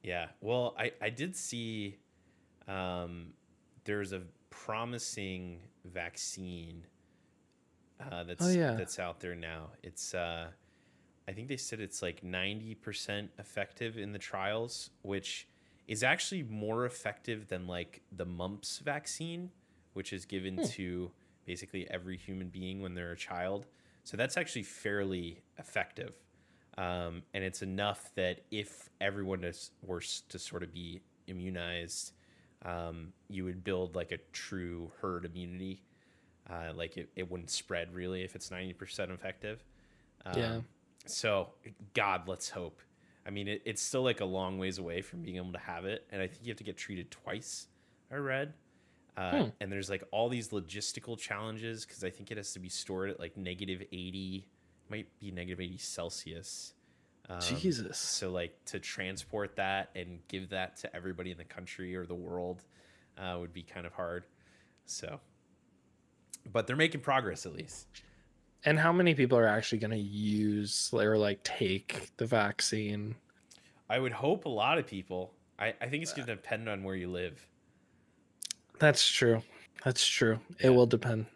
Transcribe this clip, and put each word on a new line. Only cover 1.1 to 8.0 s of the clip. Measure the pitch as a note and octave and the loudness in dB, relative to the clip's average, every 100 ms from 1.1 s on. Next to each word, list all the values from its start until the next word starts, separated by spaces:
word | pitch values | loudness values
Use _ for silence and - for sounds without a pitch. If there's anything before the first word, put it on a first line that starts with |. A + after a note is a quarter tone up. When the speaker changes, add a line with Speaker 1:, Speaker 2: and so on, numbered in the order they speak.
| A#2+ E3+ F#3 | -2 -4 -4
Speaker 1:
see, | - A#2+ A2+ A2 G2+ G2+ _ _ _ _ _ _ - | -6 -4 -4 -4 -6 -8 _ _ _ _ _ _ -6
um, | F#2+ F2+ F2+ F2 F2 E2 - _ _ _ - - | -2 0 0 -4 -8 -12 -18 _ _ _ -12 -2
there's | G#2 G2 | -2 -2
a | F#2+ F2 - _ | -6 -8 -18 _
promising | - - A2 A#2+ A#2+ - - F#2+ F#2 F2+ E2+ F#2 _ F#2+ | -12 -4 -2 -2 -4 -6 -4 -4 -4 -6 -10 -16 _ -10
vaccine, | F2+ E2+ - - - F2+ F2 E2 E2+ E2 _ _ _ _ _ _ _ _ _ _ | -6 -6 -6 -8 -6 -8 -8 -10 -14 -18 _ _ _ _ _ _ _ _ _ _
uh, | _ | _